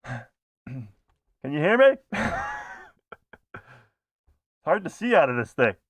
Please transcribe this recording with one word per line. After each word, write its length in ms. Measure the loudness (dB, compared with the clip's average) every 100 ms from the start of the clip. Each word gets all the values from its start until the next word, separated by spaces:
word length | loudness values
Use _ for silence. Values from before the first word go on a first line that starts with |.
<sighs> 600 | -12 -12 -12 _ _ _ -16
Can 200 | -14 -14 _ _ _ _ _
you 160 | -8 -2
hear 180 | 2 6
me? 180 | 6 4 _
<laughs> 200 | -6 -4 -4 -8 -12 -14 -20 -20 _ _ -20 _ -20 _
It's 1120 | -20 _ -20 _ _ _ _ _ _ _ _
hard 180 | -2 -2
to 60 | -2
see 260 | -8 0
out 140 | 4 4
of 80 | 2
this 160 | -4
thing. 220 | 0 0 0